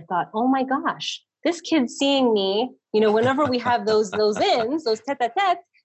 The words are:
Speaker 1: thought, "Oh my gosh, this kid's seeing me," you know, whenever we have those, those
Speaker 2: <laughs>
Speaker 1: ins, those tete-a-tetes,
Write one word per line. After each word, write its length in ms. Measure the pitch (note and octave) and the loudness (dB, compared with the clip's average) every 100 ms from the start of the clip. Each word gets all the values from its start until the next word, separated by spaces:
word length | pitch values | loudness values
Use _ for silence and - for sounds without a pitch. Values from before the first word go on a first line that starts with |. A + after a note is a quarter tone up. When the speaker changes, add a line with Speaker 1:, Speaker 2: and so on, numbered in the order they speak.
| E3 | -4
Speaker 1:
thought, 220 | F3 E3 | -4 -2
"Oh 140 | G#3+ B3+ | -2 0
my 160 | C4+ | 0
gosh, 600 | C4 C#4 D#4+ - - - - _ | 0 -2 -2 -6 -8 -10 -16 _
this 180 | D4 E4+ | -4 -4
kid's 360 | - D#4+ A#3+ - | 0 0 0 -2
seeing 360 | C#4 C#4 B3 | 0 2 2
me," 400 | G#3+ F#3+ G3+ B3 - _ | 2 0 0 -4 -8 _
you 80 | G#3+ | 0
know, 120 | G#3+ | 2
whenever 320 | A3 B3 C4+ C#4+ | 4 2 2 0
we 120 | B3 | 0
have 260 | A#3+ A#3+ | 0 -2
those, 260 | G3+ G#3+ G#3 | 2 0 0
those 260 | G#3 G#3+ G#3 | 0 0 0
Speaker 2:
<laughs> 20 | |
Speaker 1:
ins, 440 | F#4+ C#4 A3+ D#4 | 0 2 0 -4
those 160 | A#3 A3 | -2 -4
tete-a-tetes, 600 | - C#4 A#3 F#4+ G4 F4 - _ | -4 -4 -2 0 0 0 -6 _